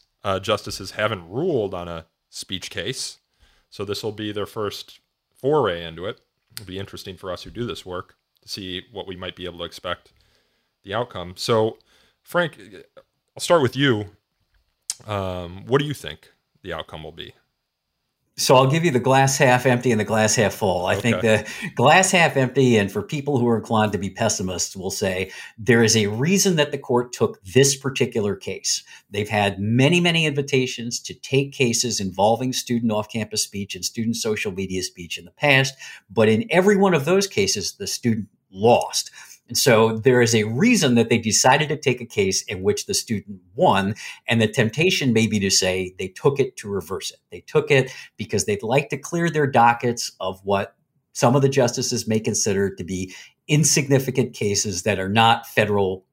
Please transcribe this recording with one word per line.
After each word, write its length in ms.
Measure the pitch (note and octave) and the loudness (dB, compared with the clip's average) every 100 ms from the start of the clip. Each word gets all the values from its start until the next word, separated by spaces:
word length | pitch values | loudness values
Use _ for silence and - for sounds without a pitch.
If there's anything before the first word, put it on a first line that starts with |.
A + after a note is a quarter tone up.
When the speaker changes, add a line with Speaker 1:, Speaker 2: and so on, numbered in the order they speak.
| _ _ | _ _
Speaker 1:
uh, 160 | G2+ F#2+ | -4 -4
justices 520 | G2 G#2 G#2+ - F#2+ | -2 -2 -4 -12 -10
haven't 360 | - G#2+ G2+ E2+ | -4 -4 -4 -8
ruled 420 | A2+ F3+ C3 G2 | -6 -2 -2 -2
on 160 | F2+ F2 | -6 -8
a 180 | E2 - _ _ | -10 -14 _ _
speech 380 | - - F#2 - | -18 -10 -10 -8
case, 500 | F#2+ F#2 C3 - - _ _ _ _ _ | -8 -8 -8 -10 -14 _ _ _ _ _
so 140 | - | -12
this 180 | G2+ G2+ | -8 -6
will 100 | A2 | -8
be 200 | G#2 G#2+ | -8 -8
their 140 | G#2 F#2+ | -6 -8
first 520 | A2+ G#2 - - - _ _ _ _ | -6 -6 -8 -14 -20 _ _ _ _
foray 480 | C3+ D3+ G#2+ E2+ | 0 2 0 -2
into 220 | E2 E2 F#2+ | -8 -10 -10
it. 140 | - _ _ _ | -12 _ _ _
It'll 120 | - F#2+ | -18 -12
be 120 | F#2 | -10
interesting 380 | F#2+ F2+ G2+ F2 | -10 -12 -14 -12
for 160 | F#2+ | -10
us 100 | F2 | -10
who 80 | E2+ | -10
do 160 | F#2 A#2+ | -10 -8
this 180 | D#2+ | -10
work 300 | F#2 F2+ - _ _ _ | -10 -10 -12 _ _ _
to 60 | - | -16
see 340 | - F#2 F2+ G#2+ | -12 -10 -10 -12
what 140 | G2+ F#2 | -14 -12
we 100 | F2+ | -12
might 200 | F#2 F2 | -12 -10
be 80 | |
able 140 | F2 F2 | -12 -10
to 60 | |
expect 480 | E2+ - F2+ F2 _ _ _ _ _ _ _ _ | -12 -10 -10 -10 _ _ _ _ _ _ _ _
the 100 | F#2+ | -8
outcome. 400 | A2 B2 - F2+ F2+ | -6 -6 -8 -12 -6
So, 420 | - A2+ A2 - _ _ _ _ | 0 2 2 -2 _ _ _ _
Frank, 360 | - F3 E3+ B2 G2 F2+ - - _ _ _ - | -4 -2 -2 -4 -20 -20 -20 -20 _ _ _ -8
I'll 40 | |
start 200 | - E3+ | 2 4
with 160 | B2 C3 | 4 2
you. 300 | C#3 G#2+ G2 - _ _ _ _ _ _ - - G#2+ | 2 2 -2 -14 _ _ _ _ _ _ -14 -12 -6
Um, 600 | G2+ F#2+ F2+ F2 F#2 G#2+ | -4 -4 -6 -10 -12 0
what 140 | C#3 | 0
do 40 | |
you 100 | D3 | 0
think 360 | C3+ D2+ D#2+ _ _ _ _ | -6 -12 -16 _ _ _ _
the 100 | F2+ | -10
outcome 300 | D#2+ - D#2+ | -10 -10 -14
will 100 | D#2 | -14
be? 220 | D#2+ - - _ _ _ _ _ _ _ _ _ - | -14 -18 -20 _ _ _ _ _ _ _ _ _ -2
Speaker 2:
So 200 | - C3 | 4 6
I'll 100 | C3+ | 6
give 180 | D#3+ | 2
you 60 | E3+ | 0
the 80 | B2 | 0
glass 400 | B2+ C3+ C3+ C#3 | 2 4 4 4
half 260 | C3+ B2 | 4 4
empty 280 | C3 A#2+ B2+ | 2 0 2
and 80 | G#2+ | 0
the 40 | |
glass 300 | G2+ A2 G#2+ | 0 2 2
half 200 | - G2 | 2 0
full. 320 | - G2 F2 F#2 | 0 -2 0 0
I 100 | G2+ | 0
think 220 | A#2 F#2 | 0 0
Speaker 1:
Okay. 260 | A2 A2 - - | 2 2 0 -10
Speaker 2:
the 80 | F#3+ - | -8 2
glass 340 | B2+ F3 F#3 | 6 6 6
half 260 | F3+ D#3 C3+ | 4 4 2
empty, 400 | B2+ C#3+ B2+ A2 | 0 4 4 4
and 140 | G2 | 2
for 100 | G#2+ | -2
people 380 | - D3 C#3+ C3 | -6 -6 -2 0
who 80 | A#2+ | 2
are 100 | A2 | 0
inclined 360 | - A2 G#2+ | 0 0 2
to 60 | G2+ | -2
be 120 | G2 | -6
pessimists, 640 | - A2 - F#2 E2+ - | -2 -2 -2 -4 -6 -6
will 160 | G2 F#2 | -8 -8
say 400 | - G2 F#2 F#2+ - - - | -4 -4 -4 -6 -10 -18 -4
there 280 | A2 A#2 | 2 4
is 120 | A2 A2 | 4 4
a 120 | - | 0
reason 480 | A2 D3+ G3 G3 D#3+ | -2 0 2 2 0
that 160 | C#3+ | 0
the 60 | C#3 | -4
court 340 | - B2 - | -2 -2 -2
took 280 | - C#3+ - | -2 -4 -4
this 320 | F#2 B2+ C#3 - | 0 4 4 2
particular 580 | C3 - A#2+ A2+ G2+ | -4 -2 -2 0 -2
case. 480 | G2 - F#2 - - - - _ | -4 -8 -8 -6 -6 -8 -20 _
They've 200 | G2+ G#2+ | -6 -2
had 320 | G#2+ G2+ F#2+ | 0 0 -2
many, 400 | G#2 A#2+ C#3 F3 | 0 4 4 4
many 260 | F3 E3 D3+ | 2 0 0
invitations 720 | C#3 C#3 C3+ B2+ - A#2 - | -2 0 0 0 -4 -8 -10
to 120 | - | -10
take 380 | - - C3+ C#3 | -14 -2 0 0
cases 480 | - A#2+ - A#2+ G#2+ | 0 0 0 -2 -4
involving 520 | F#2+ F2+ G#2+ A#2 B2+ | -4 0 2 2 -2
student 380 | B2 - A#2+ A#2 | -6 -4 -2 0
off-campus 540 | G#2+ G2+ A2+ G#2+ G#2+ | -2 -4 -6 -6 -6
speech 320 | - G2+ G2 F2+ | -6 -8 -10 -8
and 80 | |
student 320 | F2 - A2+ A2 | -8 -6 -4 -4
social 340 | A2+ G#2+ G#2+ | -4 -4 -4
media 320 | F#2 F#2 F#2 | -6 -6 -6
speech 340 | F2+ - E2+ - | -6 -10 -12 -12
in 100 | E2+ | -14
the 40 | |
past, 460 | _ D3 C3+ C3+ - - - - | _ 2 4 2 -4 -18 -20 -4
but 180 | A3 A3 | 2 4
in 160 | G#3+ - | 4 2
every 260 | E3+ G3 G3 | 2 4 4
one 180 | G3 | 4
of 100 | D#3+ | 2
those 240 | C#3+ G3 G3 | 2 0 0
cases, 460 | - - G#2 F#2+ | 0 0 -2 -6
the 120 | - F#2+ | -8 -8
student 400 | - A#2+ A2 G2 _ _ | -2 0 0 -4 _ _
lost. 640 | F#2+ A2+ G2+ D2 - - - - - - | 0 4 4 2 -6 -6 -12 -20 -20 -8
And 120 | A2 | 0
so 400 | C3 A2 A2+ A2 | 4 6 4 4
there 240 | C3 B2 | 4 4
is 120 | A2+ | 4
a 100 | A2+ | 2
reason 500 | G#2+ A#2+ A#3 A3+ C#3+ | 0 2 2 4 4
that 160 | A#2 A2+ | 4 4
they 80 | A#2 | 2
decided 500 | A2 - B2+ D3 D3 | 2 2 4 4 2
to 80 | D3 | -2
take 240 | C3+ A#2+ | -2 -2
a 60 | A#2 | -4
case 340 | G#2+ F#2+ F#2 | -2 0 -2
in 180 | - F#2+ | -4 -2
which 240 | G2 G2+ - | 0 0 -2
the 80 | |
student 480 | F#2+ - G#2 - F#2+ F2+ | -6 -4 -6 -8 -16 _
won, 400 | A2 F3 G2 G2 - - - - | 0 4 4 0 -4 -10 -10 0
and 140 | A#2 | 2
the 80 | A2 | 2
temptation 640 | - A2 C#3+ F3+ F#3+ C3+ | 2 0 2 0 2 2
may 140 | A2+ A2 | 2 2
be 120 | G#2 | 0
to 120 | G2 | 0
say 440 | - F#2 F#2 F2+ - | 0 0 -2 -4 -8
they 100 | F#2+ | -12
took 320 | - C#3+ C#3 | -2 0 2
it 160 | A#2 - | -2 -6
to 140 | G2+ | -8
reverse 400 | G2 F2 F2+ - | -8 -6 -10 -10
it. 80 | - _ | -14 _
They 100 | F2+ | -18
took 300 | - D#3 D3+ | -4 -2 2
it 220 | C3+ C3 - - - | 2 2 -6 -16 -12
because 300 | A2 G#2 G#2+ | -4 -4 -2
they'd 160 | G#2 | -4
like 260 | A2 C#3 D3+ | 0 -2 -2
to 80 | C#3 | -6
clear 320 | - E3+ E3+ | -6 -2 -2
their 180 | D#3 C#3 | 0 2
dockets 680 | A#2 A#2+ A#2+ A#2+ A#2 - - | 4 4 4 -2 -4 -8 -8
of 220 | F#2+ F#2+ | -10 -8
what 320 | G2 G2 G2+ _ _ _ _ | -2 -2 -2 _ _ _ _
some 240 | - C3+ C#3 | 0 2 4
of 60 | |
the 80 | C3+ | 4
justices 580 | C#3 A#2+ - A#2 A#2+ - | 2 0 0 -4 -4 -2
may 120 | A2 | -2
consider 540 | A2+ G#2 A2 G2 G2 | -2 -2 -2 0 -2
to 100 | - | -4
be 300 | F2 F#2 F#2 - - _ - | -8 -8 -8 -12 -20 _ 0
insignificant 880 | D3+ - E3 C3 C3+ - - A#2+ | 2 4 2 2 2 2 -2 -2
cases 520 | - G#2 G3 G#2+ F2+ | -2 -2 -2 -2 -4
that 140 | A2 F#2+ | -2 -2
are 120 | F#2+ | 2
not 360 | A2 A2+ A#2 - | 4 6 4 0
federal 600 | - G#2 G2+ F#2+ F#2+ - | 0 2 2 0 -2 -10